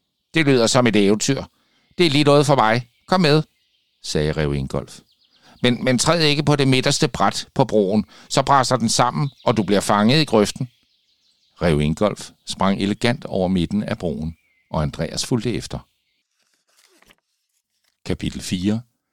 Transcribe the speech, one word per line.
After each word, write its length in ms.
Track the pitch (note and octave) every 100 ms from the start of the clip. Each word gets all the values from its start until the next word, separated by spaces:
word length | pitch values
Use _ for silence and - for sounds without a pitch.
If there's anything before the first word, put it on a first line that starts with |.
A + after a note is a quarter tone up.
| _ _ _
"Det 120 | D#3+ C#3+
lyder 200 | B2+ A2+
som 200 | C3 A#2+
et 100 | G#2+
eventyr. 480 | G2 G#2+ - C3 F2+ _ _ _ _ -
Det 80 | F3
er 40 |
lige 140 | C#3+
noget 220 | C#3+ C#3+ C#3+
for 100 | C3+
mig. 320 | A2 A#2+ - _ -
Kom 140 | F#3
med," 220 | D#3+ D#3 - _ _ _ _ _
sagde 300 | - E2 D2+
Ræv 220 | D#2 D2
Ingolf. 460 | C#2+ C2+ C#2 A1 - _ _ _ _ _ _
"Men, 220 | B2 B2
men 140 | C3 B2
træd 240 | D#3 E3+
ikke 200 | D#3 C#3+
på 140 | C#3+ D3
det 120 | C3+
midterste 400 | C3 C#3+ C#3 D3+
bræt 400 | - G2+ - -
på 100 | -
broen, 400 | G#2+ G#2+ F#2+ G#2+ F#2+ - -
så 140 | -
braser 340 | C3 C#3 C3 B2+
den 120 | A2+
sammen, 420 | - B2 D3+ C#3+ -
og 120 | - A#2
du 60 |
bliver 180 | F2+ G2
fanget 420 | - G#2 G#2+ D#3
i 20 |
grøften." 440 | D3+ A2 G2+ - B2+ _ _ _ _ _ _ _ _ -
Ræv 180 | E2+ D2
Ingolf 500 | D2+ - G#2 - - - -
sprang 340 | - G2 G2
elegant 440 | G2 G#2+ A#2+ A#2
over 240 | - G2 F2+
midten 340 | F#2 E2 G2+
af 160 | - A2+
broen, 380 | F2 D2 D#2 - _ _ _
og 120 | D#2
Andreas 440 | D2+ - E2+ - -
fulgte 260 | B2 A#2+
efter. 260 | F2+ - - - _ _ _ _ _ _ _ _ _ _ F4+ _ _ _ _ _ _ _ _ _ _
Kapitel 360 | - E2+ D2+ D2
fire. 400 | - F2+ F#2+ A2 - _ _